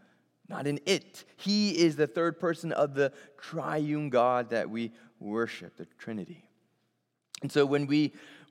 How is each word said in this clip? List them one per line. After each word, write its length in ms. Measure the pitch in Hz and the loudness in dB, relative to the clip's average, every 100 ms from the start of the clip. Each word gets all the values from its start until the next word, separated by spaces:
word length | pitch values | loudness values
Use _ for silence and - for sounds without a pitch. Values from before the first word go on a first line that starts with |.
| _ _ _ _ - | _ _ _ _ -12
not 180 | - 139 | -6 -4
an 120 | 143 - | -2 0
it. 380 | 190 - - - - | 0 -2 -20 -20 -8
He 340 | 190 208 208 | -2 2 2
is 260 | 170 170 147 | 4 4 4
the 100 | 151 | 0
third 320 | 175 170 160 | 0 -2 0
person 320 | 175 160 165 | -2 -2 -2
of 240 | - 147 | 0 0
the 180 | 139 139 - - - | 2 0 -2 -20 -20
triune 720 | - 165 143 156 147 151 147 | -12 -8 -4 -2 0 -2 2
God 400 | 123 123 123 113 | 4 4 4 0
that 200 | 113 80 | -2 -2
we 220 | 110 113 - - - | -4 -6 -10 -20 -14
worship, 580 | 101 110 113 - 87 - | -6 -2 -2 -6 -14 -16
the 100 | 87 - | -18 -14
Trinity. 460 | - 110 85 170 _ _ _ _ _ _ _ _ _ - | -10 -8 -10 -14 _ _ _ _ _ _ _ _ _ -12
And 80 | 135 | -2
so 160 | 147 143 | 2 4
when 220 | 143 143 | 2 2
we 240 | 147 147 - - - - | 2 2 -2 -20 -20 -6